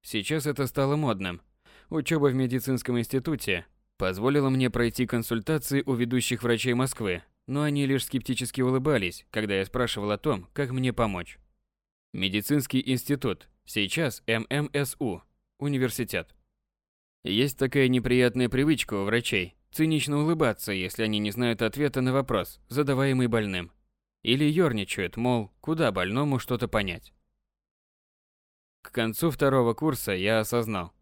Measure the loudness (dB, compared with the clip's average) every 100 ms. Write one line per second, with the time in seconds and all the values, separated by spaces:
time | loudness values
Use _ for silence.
0 | -4 -6 -2 -2 -2 -2 -2 0 0 2
1 | 0 0 -4 -8 _ _ _ -20 _ -4
2 | 0 4 4 4 0 -2 0 -2 0 -2
3 | 0 -2 -2 -4 -2 -2 -4 _ _ _
4 | -2 0 2 2 2 2 2 2 0 0
5 | 0 0 -2 -4 0 -2 0 -2 0 0
6 | 2 0 0 -2 0 0 2 0 0 -2
7 | -4 -4 -8 _ -6 -2 0 0 2 0
8 | 0 -4 -4 -4 -4 0 2 2 2 2
9 | 0 -6 _ -4 0 0 0 -2 -2 -2
10 | -2 -2 -2 -2 -4 -6 -4 -2 -2 0
11 | -2 -2 -8 -16 _ _ _ _ _ _
12 | _ -4 0 0 2 0 2 -2 0 -2
13 | -2 -2 -2 -4 -10 _ -6 -2 -2 0
14 | -2 -4 -2 -2 0 -4 -2 -2 -4 -4
15 | -4 -4 _ _ _ _ -4 0 0 -2
16 | -4 -4 -6 _ _ _ _ _ _ _
17 | _ _ -2 0 0 0 0 4 4 4
18 | 4 4 4 2 0 2 2 2 0 -2
19 | 0 0 0 -2 -2 _ _ -2 0 2
20 | 0 0 2 2 2 0 -4 -2 -4 -2
21 | 0 0 -2 0 0 0 -2 0 -2 0
22 | 0 0 0 -2 -2 -10 _ 0 2 2
23 | 2 2 2 2 0 -4 -6 _ _ _
24 | _ _ 0 2 4 4 2 2 -4 -4
25 | -4 0 0 0 -2 _ -6 0 0 0
26 | -2 0 0 0 -2 -4 0 0 -2 -6
27 | -12 _ _ _ _ _ _ _ _ _
28 | _ _ _ _ _ _ _ _ -8 -2
29 | -2 0 -2 2 4 4 4 2 0 -2
30 | -2 0 2 2 2 0 0 -4 -6 _